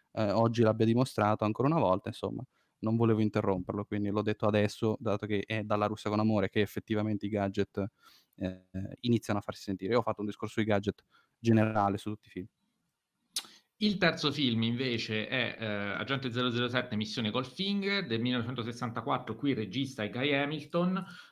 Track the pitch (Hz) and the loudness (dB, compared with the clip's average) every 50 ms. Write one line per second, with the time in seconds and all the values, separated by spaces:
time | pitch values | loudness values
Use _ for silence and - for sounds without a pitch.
0 | _ _ - - 110 101 95 110 117 117 113 113 117 107 110 110 113 113 113 120 | _ _ -4 -2 0 2 4 4 4 4 6 6 6 6 6 6 4 4 6 4
1 | 131 - - - 107 104 107 - 110 104 107 - 123 143 165 165 117 92 92 98 | 2 2 2 2 2 4 4 2 2 0 2 2 2 2 4 4 4 4 4 2
2 | - 107 107 - - 104 113 113 127 - _ _ _ _ _ _ - 110 113 117 | 0 -4 -8 -6 -6 -6 -6 -6 -10 -12 _ _ _ _ _ _ -2 0 2 4
3 | 117 113 110 107 110 104 - 107 107 101 95 92 90 - 101 101 104 - 104 104 | 4 4 6 4 4 2 2 2 2 2 0 0 -2 -4 -4 -4 -4 -4 -4 -2
4 | 104 101 101 107 104 107 107 - - 107 104 107 104 104 - - 117 110 107 - | -2 0 0 0 0 0 -2 0 0 2 4 4 2 2 0 -2 -2 -2 -2 0
5 | - 110 98 104 - 104 107 98 - - 113 110 104 104 107 104 104 104 107 - | -2 -2 -2 -2 -2 -2 -2 -4 -2 -2 -4 -4 -2 -2 0 0 0 0 -2 -4
6 | - 104 104 107 107 110 110 104 95 95 - 110 104 - - 107 - - 110 104 | -2 0 2 2 4 4 4 2 2 2 2 0 0 0 -2 -6 -6 -2 -2 -2
7 | 104 107 107 101 - 101 107 104 98 98 95 101 98 - - 104 98 101 - _ | 0 -2 -2 -4 -4 -4 -2 -2 -2 0 0 -2 -2 -2 -2 -4 -4 -4 -6 _
8 | _ - - _ _ _ _ - 98 92 92 92 92 _ - 95 98 98 92 - | _ -20 -20 _ _ _ _ -6 -4 -4 -4 -8 -14 _ -8 -8 -8 -8 -8 -4
9 | - 120 117 107 - - 107 104 - - 101 - - 104 98 95 95 95 113 123 | 0 2 2 2 2 0 -2 -2 -4 -6 -8 -8 -8 -8 -6 -4 -2 0 2 2
10 | 107 110 107 - 104 104 101 - - 107 - - 107 107 104 98 101 104 - - | 2 0 -2 -4 -6 -8 -6 -6 -8 -4 -2 -2 2 2 2 2 2 -2 -4 -6
11 | _ _ _ _ _ _ _ _ - 113 113 110 110 110 110 107 101 101 98 101 | _ _ _ _ _ _ _ _ 2 4 6 6 6 4 2 2 2 2 0 -2
12 | - 107 107 - _ - - 92 92 - _ _ _ _ _ _ _ _ _ _ | -4 -8 -10 -10 _ -14 -12 -12 -12 -12 _ _ _ _ _ _ _ _ _ _
13 | _ _ _ _ _ _ _ - - - - - _ _ _ _ 214 208 202 - | _ _ _ _ _ _ _ -10 -10 -10 -16 -20 _ _ _ _ 0 0 2 2
14 | 185 165 - - - 147 139 147 147 123 113 113 113 113 120 120 135 127 120 107 | 2 2 2 2 0 -2 0 0 0 2 2 2 2 0 0 -2 -2 -2 -2 -2
15 | 110 - 110 107 107 - 131 127 120 104 - - 113 107 104 101 101 101 98 - | -2 -2 -2 -4 -2 -2 -2 -2 -2 -2 -4 -4 -4 -4 -4 -2 -2 -4 -4 -4
16 | 107 110 139 135 135 127 113 123 123 123 113 120 123 120 120 127 123 - 110 107 | -4 -4 -4 -4 -4 -4 -2 -2 -2 0 0 0 -2 0 -2 -2 -2 -2 -4 -4
17 | 104 - - 135 113 107 104 123 131 - - - 190 196 202 202 196 196 202 196 | -4 -4 -4 -4 -2 -2 -2 -2 -4 -4 -6 -6 -4 -2 -2 -2 -2 -2 -2 -2
18 | 180 131 113 113 120 123 127 123 110 123 131 120 110 120 117 - 127 120 117 120 | -2 -2 -2 -2 0 0 -2 -2 -2 -4 -4 -6 -6 -6 -6 -6 -6 -6 -6 -6
19 | 113 135 139 127 - - 110 - - 139 127 113 110 92 92 131 139 139 - - | -4 -2 -2 -2 -4 -6 -8 -4 -2 -2 0 0 -2 -4 -4 -4 -4 -4 -4 -6
20 | 107 101 92 120 135 147 143 139 143 143 156 151 135 - - 170 180 185 185 180 | -6 -6 -4 -2 -2 0 0 0 0 -2 -4 -6 -8 -4 -2 0 0 0 0 -2
21 | 175 - - - - - | -4 -8 -12 -18 -20 -20